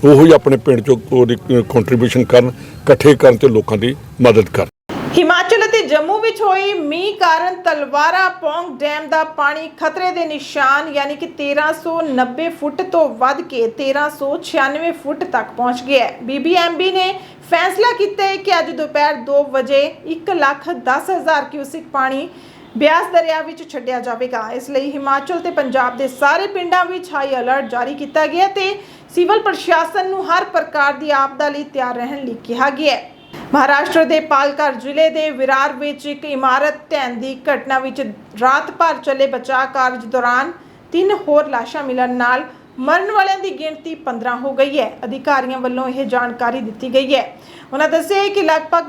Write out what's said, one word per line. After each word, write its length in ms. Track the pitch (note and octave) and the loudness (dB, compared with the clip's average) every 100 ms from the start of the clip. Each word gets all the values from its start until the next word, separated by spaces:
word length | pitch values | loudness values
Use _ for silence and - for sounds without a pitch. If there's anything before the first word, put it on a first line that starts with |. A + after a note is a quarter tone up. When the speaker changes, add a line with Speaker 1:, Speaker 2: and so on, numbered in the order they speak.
| C#3+ | 10
Speaker 1:
ਉਹੀ 260 | C#3 D#3+ | 10 10
ਆਪਣੇ 260 | D3+ - C3+ | 8 8 2
ਪਿੰਡ 220 | - B2 | 4 2
'ਚੋਂ 180 | G#2+ B2 - | 4 2 2
ਉਹਦੀ, 240 | C3 B2 A#2 | 4 4 2
ਅਹ, 260 | - B2 | 2 0
ਕੰਟਰੀਬਿਊਸ਼ਨ 640 | G2+ B2 G2+ B2 A#2+ B2 | 4 2 2 2 2 2
ਕਰਨ, 240 | B2 B2 B2 | 6 6 6
ਇਕੱਠੇ 680 | A#2+ - - - C3 D3+ C3+ | 0 -14 -12 4 6 8 8
ਕਰਨ 220 | C3+ A#2 | 8 8
ਤੇ 100 | C#3 | 6
ਲੋਕਾਂ 300 | A2 G#2 G#2+ | 4 2 0
ਦੀ 180 | A#2 C#3 - - | 0 -4 -10 4
ਮਦਦ 280 | B2 A2+ G#2 | 6 6 4
ਕਰਨ। 180 | - F2+ _ _ - - - | 2 -2 _ _ -8 0 2
Speaker 2:
ਹਿਮਾਚਲ 480 | D#4+ F4+ F4+ A4 G#4+ | 4 2 4 2 4
ਅਤੇ 160 | A4+ | 2
ਜੰਮੂ 380 | E4 D4+ D#4 G#4 | 2 0 2 0
ਵਿੱਚ 220 | A4+ - | 0 0
ਹੋਏ 320 | G#4 F#4+ G4 | 0 2 0
ਮੀਂਹ 400 | G4+ D4 D#4+ G4 | -2 -4 -4 -4
ਕਾਰਨ 480 | G#4 F4+ E4 F4 F4+ | 0 2 2 0 -4
ਤਲਵਾਰਾ 680 | F4 D4+ C#4 C#4+ D#4 F4+ F#4+ | -4 -2 -2 0 2 2 0
ਪੌਂਗ 500 | F4+ E4 D#4 F4+ C4 | -2 -6 -4 -8 -6
ਡੈਮ 280 | D4 D4+ D4+ | -4 -4 -2
ਦਾ 140 | D#4+ | -2
ਪਾਣੀ 440 | D#4+ D#4 C#4+ D4+ D#4+ | -2 0 -2 -2 -8
ਖਤਰੇ 440 | - D#4+ D#4 F4+ | -4 -4 -2 -4
ਦੇ 140 | F4+ E4 | -2 -4
ਨਿਸ਼ਾਨ, 640 | D4+ C#4+ D4+ C4+ C#4 D#4+ C#4+ | -6 -8 0 2 2 0 -4
ਯਾਨੀ 200 | C#4+ D4 | -4 -6
ਕਿ 100 | E4 | -10
ਤੇਰਾਂ 480 | - C#4+ C#4+ D4+ | -6 -2 0 0
ਸੌ 280 | D#4+ E4+ E4 | -2 -4 -4
ਨੱਬੇ 480 | E4 B3+ B3+ B3 E4 | -2 0 -2 -2 -6
ਫੁੱਟ 320 | E4 D4 D4 | -4 -8 -6
ਤੋਂ 280 | F#4 F4 D4 | -2 2 0
ਵੱਧ 320 | A3 B3+ C#4 | 2 0 0
ਕੇ 260 | - C4 A3+ | -6 -2 -2
ਤੇਰਾਂ 420 | A3+ C#4 C#4 D4 | -2 -2 0 -2
ਸੌ 280 | D4 C#4 D4 | -4 -6 -4
ਛਿਆਨਵੇਂ 500 | - D#4+ C4+ D4 E4+ | -4 0 0 0 -4
ਫੁੱਟ 300 | E4 C#4 D4 | -6 -6 -6
ਤੱਕ 240 | - A#3+ G#3+ - | -4 -4 -4 -4
ਪਹੁੰਚ 260 | B3 B3 | -2 -2
ਗਿਆ 220 | B3 C#4 A#3 | 0 0 0
ਹੈ। 120 | - | -4
ਬੀ 160 | A#3 C#4 | -6 -4
ਬੀ 140 | C#4+ | 0
ਐਮ 240 | F4+ E4+ D#4+ | 2 2 0
ਬੀ 140 | F#4 | -2
ਨੇ 280 | F#4 F#4 F#4+ - - - | 0 -2 -4 -10 -20 -2
ਫੈਸਲਾ 460 | E4+ F4+ F#4 A#4 A#4+ | 0 0 2 0 2
ਕੀਤਾ 260 | G4+ G4+ | -2 0
ਹੈ 120 | G4 F#4+ | -2 -2
ਕਿ 220 | F#4+ F4 | 0 0
ਅੱਜ 120 | D#4 | 0
ਦੁਪਹਿਰ 420 | C4+ D4+ D4 D4 D4 | -4 -4 0 0 0
ਦੋ 280 | A#3 C#4 | 0 0
ਵਜੇ 520 | C#4+ C4 B3+ C#4 C#4+ - - | 2 -2 2 2 0 -4 -10
ਇੱਕ 240 | E4 - | -8 -4
ਲੱਖ 400 | F4+ C#4 C#4+ - | 0 0 0 -6
ਦਸ 400 | D4+ B3 C4+ - | -6 -2 -2 0
ਹਜ਼ਾਰ 340 | F4+ D#4 D#4 | -2 0 0
ਕਿਊਸਿਕ 400 | C#4 D4+ C#4 E4 D#4+ | -2 -10 -12 -12 -8
ਪਾਣੀ 360 | C#4 C4 C4+ E4+ - - - - A3+ | -4 -2 -2 -8 -14 -20 -20 -14 0
ਬਿਆਸ 280 | D4 E4 F#4 | 2 2 2
ਦਰਿਆ 280 | F4+ E4 D#4+ | 0 2 -2
ਵਿੱਚ 280 | D#4 E4 E4 | -4 -12 -12
ਛੱਡਿਆ 300 | D4 A#3+ B3+ | -10 -6 -6
ਜਾਵੇਗਾ। 500 | A3+ A#3 B3+ B3 A3 | -6 -6 -4 -6 -6
ਇਸ 180 | B3 B3+ | -10 -4
ਲਈ 220 | C#4 C#4 | -4 -4
ਹਿਮਾਚਲ 480 | C#4+ C#4 C#4 C#4 F4 | -6 -2 -2 -2 -4
ਤੇ 120 | F4 | -4
ਪੰਜਾਬ 460 | E4+ C4+ B3+ B3 A#3+ | -4 -2 0 0 -2
ਦੇ 100 | C4+ | -6
ਸਾਰੇ 400 | B3+ C#4+ D#4+ G4+ | 0 2 2 -2
ਪਿੰਡਾਂ 380 | G4 F4 F4+ F4 | -6 0 0 0
ਵਿੱਚ 280 | F#4 - | -4 -8
ਹਾਈ 220 | D4+ C#4 C4 | -6 -4 -2
ਅਲਰਟ 340 | A#3+ C4+ A#3 | 0 -2 -2
ਜਾਰੀ 240 | A#3+ A#3+ | -4 -6
ਕੀਤਾ 340 | C#4+ D4 D#4 D4+ | -6 -4 0 0
ਗਿਆ 200 | D#4+ F#4+ | 2 0
ਤੇ 280 | G4 F#4+ G4+ - - - - | 0 -4 -4 -12 -20 -8 0
ਸਿਵਲ 240 | F4 G#4+ | 2 2
ਪ੍ਰਸ਼ਾਸਨ 720 | G#4 F4 - E4 E4 G4+ F#4 | 2 -4 0 0 0 -2 -4
ਨੂੰ 160 | F#4+ F#4 | -4 -2
ਹਰ 180 | E4+ | -2
ਪ੍ਰਕਾਰ 500 | - E4+ D#4+ D4+ C#4+ | 0 -4 -4 0 0
ਦੀ 180 | C#4+ D4+ | -2 -2
ਆਪਦਾ 380 | C#4+ C4+ C4 D4 | 0 0 -2 -4
ਲਈ 140 | C#4+ | -2
ਤਿਆਰ 320 | D4 C4+ B3 A#3+ | -8 -6 -6 -4
ਰਹਿਣ 300 | B3 C#4 C4 | -8 -8 -10
ਲਈ 100 | A3+ | -12
ਕਿਹਾ 260 | - A#3 C4+ | -8 0 0
ਗਿਆ 260 | C4 D4+ B3 | 0 0 0
ਹੈ। 160 | - - - - - | -6 -20 -20 -18 -2
ਮਹਾਰਾਸ਼ਟਰ 500 | C#4+ C4+ C#4+ F4 E4 | 2 4 2 2 2
ਦੇ 160 | D#4+ D#4 | 4 2
ਪਾਲਘਰ 540 | D#4 C#4+ C#4+ C#4+ D4+ | 2 0 0 0 -2
ਜ਼ਿਲ੍ਹੇ 360 | B3 B3+ C#4+ D#4+ | -2 -6 0 2
ਦੇ 200 | D#4 D#4 | 2 -4
ਵਿਰਾਰ 440 | C4 C4 C4+ C#4 | -2 0 2 0
ਵਿੱਚ 320 | B3+ D4 D4 D4 | -2 -8 -8 -10
ਇੱਕ 200 | C#4+ D4+ | -10 -8
ਇਮਾਰਤ 480 | C#4 C4 B3+ D4 D4 - | -2 0 2 0 -4 -6
ਢਹਿਣ 240 | D4+ B3+ A#3+ | -4 -4 -6
ਦੀ 220 | C4 C4 D4+ | -8 -8 -2
ਘਟਨਾ 300 | C#4 - C4+ | -4 0 -2
ਵਿੱਚ 220 | C4 C4 B3 G3+ - G#3 | -2 -6 -8 -10 -18 -2
ਰਾਤ 300 | B3 C#4 D#4 | 0 0 -2
ਭਰ 240 | - E4 D4+ | -2 -2 0
ਚੱਲੇ 240 | - C4+ C4+ | -4 -2 -2
ਬਚਾਅ 380 | C4 B3+ C4 C4 | -2 -4 -4 -2
ਕਾਰਜ 400 | C4+ B3+ B3 A3+ | -2 -2 -4 -6
ਦੌਰਾਨ 460 | B3+ A#3+ B3 C#4 E4+ - - - | -2 0 0 -2 -8 -20 -20 -8
ਤਿੰਨ 200 | E4 F#4 | -2 0
ਹੋਰ 360 | G4+ - D4 D4+ | -2 2 2 2
ਲਾਸ਼ਾਂ 360 | B3+ A#3 D#4 | -4 -6 -8
ਮਿਲਣ 320 | C#4 B3+ B3+ B3 | -6 -2 -2 0
ਨਾਲ 280 | A#3+ B3+ D#4+ - - - | 0 0 -2 -14 -20 -8
ਮਰਨ 320 | C4 E4 G4 | 0 0 2
ਵਾਲਿਆਂ 280 | G#4+ F#4+ F#4+ | 0 2 0
ਦੀ 200 | F#4+ C4+ | -4 -6
ਗਿਣਤੀ 360 | D#4 D#4 E4+ D#4+ | -10 -10 -12 -10
ਪੰਦਰਾਂ 420 | - A#3 A#3 B3 | -8 -6 -6 -6
ਹੋ 160 | C4+ | -6
ਗਈ 260 | C4+ C#4 C#4+ | 0 0 2
ਹੈ। 120 | A3 - | -2 -4
ਅਧਿਕਾਰੀਆਂ 560 | G#3+ C4 - C#4 B3+ C4 | -10 -6 0 0 0 -4
ਵੱਲੋਂ 280 | B3 B3 B3+ | -4 -4 -4
ਇਹ 180 | B3+ C4+ | -4 -2
ਜਾਣਕਾਰੀ 560 | B3 A#3+ A#3 A#3+ B3+ | -2 -2 -2 -2 -2
ਦਿੱਤੀ 320 | A3 G#3 C4 | -6 -8 0
ਗਈ 220 | B3 C4 C#4 | 0 2 0
ਹੈ। 220 | - - - - - | 0 -8 -20 -20 -10
ਉਹਨਾਂ 160 | C4+ D#4 | -2 2
ਦੱਸਿਆ 340 | E4 E4 G4 | 2 0 0
ਹੈ 60 | G4+ | 0
ਕਿ 120 | G4+ | 0
ਲਗਭਗ 440 | D#4+ D#4+ D#4 E4+ | 2 0 0 -2